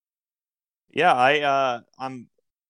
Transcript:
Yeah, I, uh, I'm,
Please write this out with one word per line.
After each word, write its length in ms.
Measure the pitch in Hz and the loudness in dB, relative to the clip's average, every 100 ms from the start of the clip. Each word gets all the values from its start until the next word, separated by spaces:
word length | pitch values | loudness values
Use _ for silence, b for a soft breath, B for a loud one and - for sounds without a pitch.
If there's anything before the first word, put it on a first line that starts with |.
| _ _ _ _ _ _ _ _ _ | _ _ _ _ _ _ _ _ _
Yeah, 220 | - 175 | 0 2
I, 260 | 131 131 147 | 4 2 2
uh, 400 | 147 139 131 120 - - | 0 0 -2 -4 -10 -16
I'm, 280 | 131 131 - _ _ _ | -14 -14 -20 _ _ _